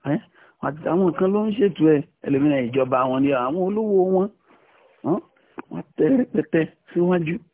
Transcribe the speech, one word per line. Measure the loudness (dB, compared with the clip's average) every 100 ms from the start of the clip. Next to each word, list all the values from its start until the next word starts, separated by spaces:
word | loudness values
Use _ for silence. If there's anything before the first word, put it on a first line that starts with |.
Ẹ́, | -4 -6 -6 _ _
wọ́n | _ -10
á |
ti, | -6 -4
àwọn | 0 0
kan | 2 0
ló | 0
ń | -2
ṣètò | 0 -2 2 2
ẹ̀, | 2 0 _
ẹlòmíràn | -2 0 2 2
ìjọba | 0 0 0 0
wọn | 0 0
ni | 0
àwọn | 0 -2 -2
olówó | -2 -2 0 2 2
wọn. | 2 0 _ _ _ _ _ _ _
Hm? | -4 -4 -4 _ _ -20
Wọ́n | -14 -14
á | -14
tẹ́ | -2 2
rẹpẹtẹ | 2 0 -4 -2 -2 -2 _
síwájú. | _ -2 0 0 -2 -8 _